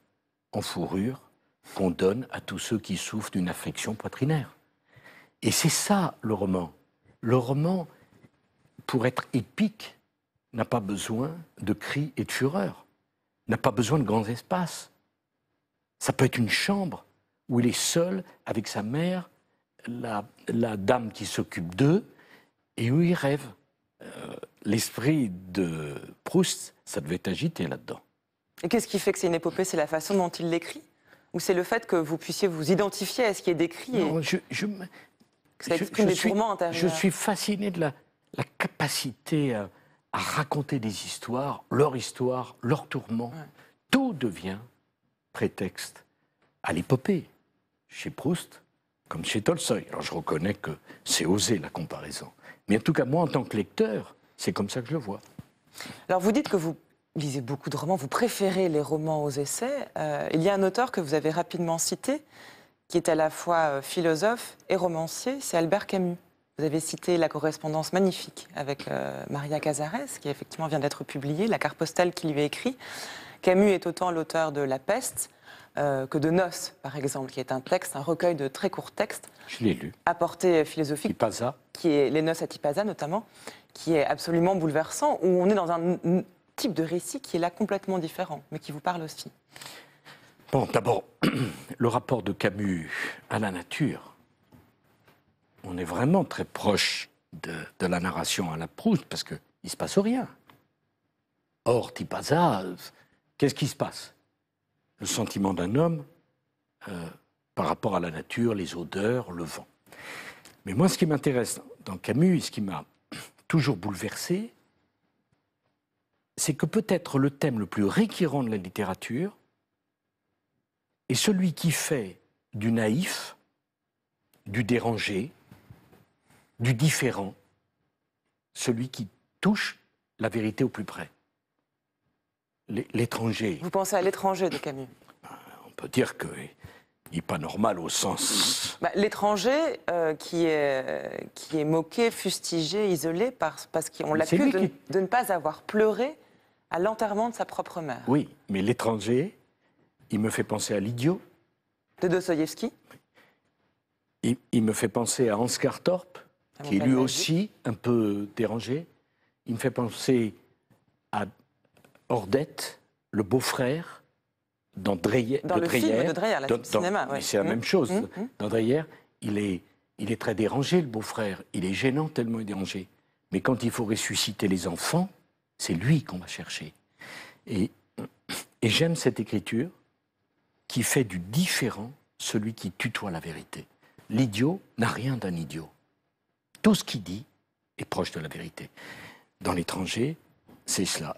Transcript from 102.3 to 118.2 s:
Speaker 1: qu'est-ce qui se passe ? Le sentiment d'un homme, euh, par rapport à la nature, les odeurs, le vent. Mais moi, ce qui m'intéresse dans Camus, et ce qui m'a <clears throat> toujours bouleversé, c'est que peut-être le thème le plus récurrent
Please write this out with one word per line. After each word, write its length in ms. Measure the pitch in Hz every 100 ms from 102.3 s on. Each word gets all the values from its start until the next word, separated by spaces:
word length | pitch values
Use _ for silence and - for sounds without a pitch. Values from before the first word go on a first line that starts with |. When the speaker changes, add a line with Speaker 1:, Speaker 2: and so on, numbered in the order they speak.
| 156 170 101 92 90 - - _ _ _ -
Speaker 1:
qu'est-ce 180 | 139
qui 140 | - 147
se 80 | -
passe ? 380 | - - - _ _ _ _ _ _ _ _ _
Le 60 | 101
sentiment 480 | - 104 101 98
d'un 220 | 90 90 123
homme, 280 | 170 160 143 _ _ _ _ _ _ _ -
euh, 180 | 90 82 - _ _ _
par 120 | - 85
rapport 280 | 87 113
à 60 | 92
la 100 | 87
nature, 440 | 80 - - 117
les 200 | 104 85
odeurs, 560 | 87 78 95 104 127 110
le 140 | 87
vent. 220 | 80 - - _ _ - - - - - - -
Mais 100 | 98
moi, 140 | 98 185
ce 100 | -
qui 80 | 170
m'intéresse 540 | 143 151 123 110 - - -
dans 120 | - 92
Camus, 380 | - 120 180 170
et 20 |
ce 100 | -
qui 100 | -
m'a 240 | 101 80 - _ _
<clears throat> 360 | - - _ _
toujours 280 | 165 131 101
bouleversé, 760 | 104 90 98 - - 185 226 - _ _ _ _ _ _ _ _ _ _ _ _ _ _ _ _ _ -
c'est 180 | -
que 120 | 135 156
peut-être 520 | 220 - 180 - 135
le 120 | 139
thème 280 | 139 156 117
le 80 | 95
plus 180 | -
récurrent 580 | 98 170 220 -